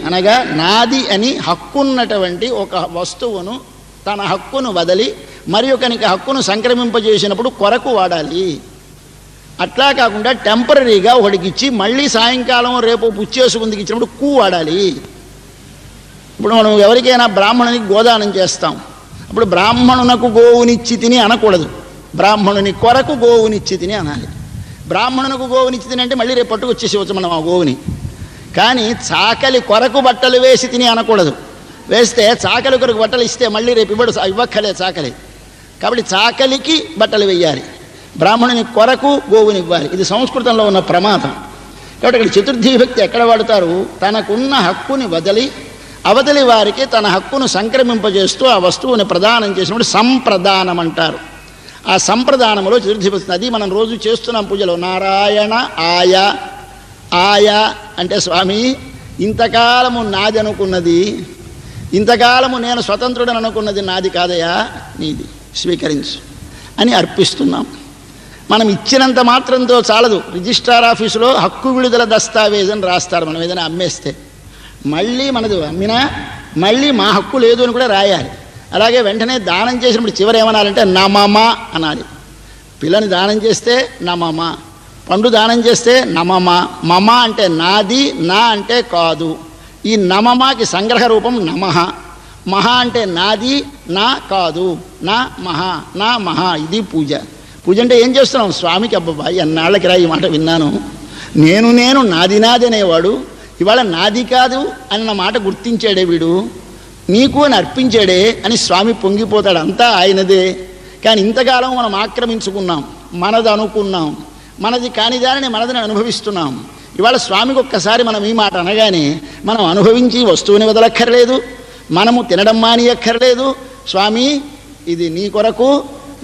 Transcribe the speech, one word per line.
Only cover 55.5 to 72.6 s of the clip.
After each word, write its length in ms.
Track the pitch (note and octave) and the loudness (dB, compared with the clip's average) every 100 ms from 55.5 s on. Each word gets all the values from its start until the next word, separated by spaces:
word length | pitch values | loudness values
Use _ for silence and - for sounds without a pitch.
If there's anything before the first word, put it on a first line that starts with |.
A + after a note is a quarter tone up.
| A3+ B3+ - | -2 -4 -4
ఆయ. 560 | E3 F3 F3+ F#3 G3 - - - - - - - - | -2 2 4 4 2 -2 -8 -16 -20 -20 -20 -20 -4
ఆయ 560 | F3 F#3+ G3+ G#3 G#3 A3 - - - | 0 2 4 4 2 0 -4 -14 -10
అంటే, 200 | F3+ G3 | -6 -4
"స్వామి, 560 | F3+ E3+ F#3+ G3+ B3+ C4 - - - - | -2 -2 0 -2 -2 -4 -10 -18 -16 -6
ఇంతకాలము 840 | F#3+ G#3+ A3+ A3+ A#3 B3 B3+ A#3+ | -4 0 0 2 4 4 2 -2
నాది 360 | A3 F#3+ G#3 A3 | -4 -2 0 0
అనుకున్నది, 880 | G#3+ F#3 G3 F#3 E3+ E3+ G#3 - F3 - - - - - - | -2 -2 -2 -2 0 2 0 -4 -12 -16 -20 -20 -18 -16 -4
ఇంతకాలము 640 | F3+ G#3 A#3 A#3+ B3 C4 B3+ | -2 2 2 4 2 0 -2
నేను 240 | A#3 A#3+ | -4 -4
స్వతంత్రుడని 560 | G3+ G3+ B3 A#3+ A#3+ A#3 | -4 -4 -4 -2 -2 -2
అనుకున్నది 440 | A3+ G#3+ G#3+ G3+ | -4 -4 -4 -4
నాది 280 | F#3+ F#3 F#3+ | -4 -4 -2
కాదయా, 580 | E3+ F3+ F3 E3 F3+ A#3 - - - | -2 -2 -2 -2 -2 -4 -8 -16 -10
నీది, 260 | D#3 - - - - - | -8 -8 -12 -18 -16 -8
స్వీకరించు" 640 | F3 E3+ D3+ D3 - - - - - - - - | -6 -4 -4 -6 -8 -14 -16 -20 -20 -20 -14 -2
అని 140 | A#3 | 0
అర్పిస్తున్నాం. 720 | A3+ F3 - F#3 - - E3+ - - - - - - - - - | 2 0 0 -2 0 -2 -2 -6 -12 -20 -20 -20 -20 -20 -20 -2
మనం 180 | G#3 A3 | 0 2
ఇచ్చినంత 500 | F#3+ - C4+ C4 B3+ | 0 0 2 4 2
మాత్రంతో 640 | A#3+ B3+ C4 B3+ B3 B3 A3 | 2 2 2 0 2 2 4
చాలదు. 300 | A3 A#3+ G3 - | 2 2 2 -4
రిజిస్ట్రార్ 500 | F3 F#3 A#3 - A#3+ | -8 -4 -2 2 4
ఆఫీసులో 500 | A#3 A#3 A3 A3 A#3+ | 4 2 -2 0 2
హక్కు 360 | B3+ F#3 - C4 | 2 0 -2 -2
విడుదల 340 | B3+ B3+ A#3+ | 0 2 2
దస్తావేజ్ 680 | A#3 A3 - A3+ G#3+ G#3 | 2 0 0 0 0 0